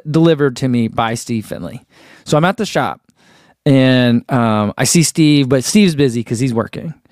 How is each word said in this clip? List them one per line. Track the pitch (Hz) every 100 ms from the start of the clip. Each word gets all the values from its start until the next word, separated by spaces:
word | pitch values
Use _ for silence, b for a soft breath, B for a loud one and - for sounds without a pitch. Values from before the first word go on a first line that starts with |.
| 156
delivered | 160 165 151 143 123
to | 135
me | 120 113
by | - 113 117
Steve | - 113 104
Finley. | - 85 - _ B B B B
So | 151
I'm | 170
at | -
the | 208
shop, | 160 113 64 _ b b b b b 147
and, | 135 131 127 123 120 -
um, | 131 113 107 104 -
I |
see | 131 175
Steve, | 147 - 151 143 131
but | 135
Steve's | - 208 196 143
busy | 139 117
'cause | - 117
he's | 131
working. | 113 104 - 170 - _